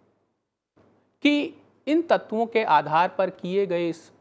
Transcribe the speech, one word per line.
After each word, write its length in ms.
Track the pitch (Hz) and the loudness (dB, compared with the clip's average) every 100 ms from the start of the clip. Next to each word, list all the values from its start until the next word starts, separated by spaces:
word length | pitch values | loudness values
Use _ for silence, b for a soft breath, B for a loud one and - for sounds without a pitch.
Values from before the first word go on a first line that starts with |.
| _ _ _ _ _ _ _ _ _ _ _ _ | _ _ _ _ _ _ _ _ _ _ _ _
कि 400 | 294 294 330 - _ _ - | 0 2 -2 -10 _ _ -2
इन 140 | 320 | -2
तत्वों 440 | 339 196 - 220 226 | 2 0 0 -4 -2
के 180 | 220 | -2
आधार 460 | 220 151 147 156 185 | 2 2 2 0 0
पर 200 | - 185 | 0 -4
किए 360 | 180 175 196 196 | -4 -4 -2 -2
गए 240 | 175 170 | -2 -4
इस 220 | 160 - _ | -6 -14 _